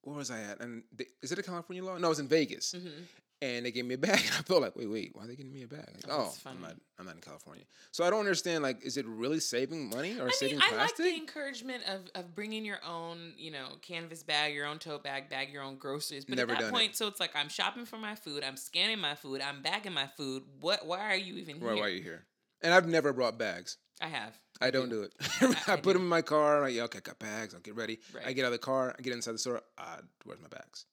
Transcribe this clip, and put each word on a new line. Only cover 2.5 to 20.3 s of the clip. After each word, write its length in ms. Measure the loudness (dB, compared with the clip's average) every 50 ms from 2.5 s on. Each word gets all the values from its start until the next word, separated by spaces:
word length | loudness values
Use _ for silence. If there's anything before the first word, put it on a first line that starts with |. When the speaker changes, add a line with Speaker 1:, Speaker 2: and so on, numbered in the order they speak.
| 0 -4 -4 -4 -4
Speaker 2:
Mm-hmm. 300 | -6 -10 -12 -12 -14 -16 -18 -20 -20 _ _ _ _
Speaker 1:
And 240 | -4 -2 -2 -2 -2
they 40 | -2
gave 140 | -2 -2 -2
me 80 | -2 0
a 40 | 2
bag, 200 | 6 6 8 6
<laughs> 60 | 6
and 80 | 4 0
I 80 | 0
felt 200 | 2 6 6 6 6
like, 120 | 6 -2
"Wait, 120 | -4 -4 -2
wait, 220 | -2 -2 -4 -6 -8
why 100 | -12 -12
are 40 |
they 80 | -12 -12
giving 180 | -12 -14 -14 -14
me 80 | -14 -14
a 40 |
bag?" 200 | -12 -14 -14 -14 -16 -16
Like, 120 | -14 -6 -2
Speaker 2:
Oh, 20 |
Speaker 1:
"Oh, 120 | 0 0 0
Speaker 2:
that's 140 | 0 -2 -8 -14 -14
Speaker 1:
I'm 100 | -12 -12
Speaker 2:
funny. 0 |
Speaker 1:
not, 140 | -12 -12 -12 -16 _ _ _
I'm 80 | -16 -16
not 100 | -14 -14
in 60 | -16
California." 440 | -16 -16 -16 -16 -16 -18 -20 -20 -20 _ _ -20 -20 -10
So 120 | -2 2 2
I 60 | 4
don't 100 | 4 4
understand, 420 | 4 2 2 2 2 0 0 2 2
like, 200 | 0 0 -2 -6
is 140 | -4 -4
it 80 | -4 -4
really 340 | -4 -6 -4 -2 0 0 0
saving 500 | 0 0 0 0 0 0 -2 -6 -6 -4
money 300 | -4 -4 -4 -4 -4 -2
or 60 | -2
Speaker 2:
I 40 | 0
mean, 40 | 0 2
Speaker 1:
saving 200 | 2 0 4 4
Speaker 2:
I 160 | 4 4 6
like 180 | 4 2 2 2
Speaker 1:
plastic? 100 | 2 0
Speaker 2:
the 100 | 0 0 0
encouragement 640 | -6 -8 -8 -8 -6 -6 -8 -8 -8 -8 -8 -6 -6
of, 220 | -6 -6 -6 -8 -10 -10
of 180 | -10 -10 -8 -8
bringing 320 | -8 -6 -4 -4 -6 -4
your 180 | -6 -6 -8 -8
own, 500 | -8 -8 -6 -8 -8 -10 -10 -12 -16 -14
you 140 | -12 -12 -10
know, 260 | -8 -8 -10 -10 -12 -14 -14
canvas 400 | -10 -8 -8 -8 -8 -12 -14 -4
bag, 320 | 0 2 2 4 2 0
your 100 | -2 -2
own 140 | -4 -4 -6
tote 240 | -8 -8 -8 -6 -6
bag, 260 | -4 -6 -6 -6 -4
bag 220 | -4 -4 -4 -4
your 100 | -6 -10
own 160 | -8 -10 -10
groceries. 480 | -8 -6 -6 -4 -4 -4 -6 -8 -10 -6
But 100 | -2 0
Speaker 1:
Never 180 | 0 2 2 2
Speaker 2:
at 40 |
that 20 | 2
Speaker 1:
done 80 | 2 2
it. 20 | 4
Speaker 2:
point, 220 | 4 4 4 2
so 120 | -2 -2
it's 120 | -2 -2 -2
like, 160 | -2 -2 0
I'm 120 | -2 -2 -2
shopping 360 | 0 0 0 0 0 -2 -12
for 120 | -10 -10 -8
my 160 | -8 -8 -8
food, 280 | -8 -10 -8 -6 -4 -4
I'm 140 | -4 -6
scanning 420 | -8 -12 -4 2 2 4 4 2 0
my 140 | 0 -2 -2
food, 260 | -4 -6 -6 -4 -4
I'm 200 | -4 -4 -6 -4
bagging 320 | -2 -2 -2 -2 -4 -2 -2
my 140 | -2 -2
food. 360 | -4 -4 -8 -6 -4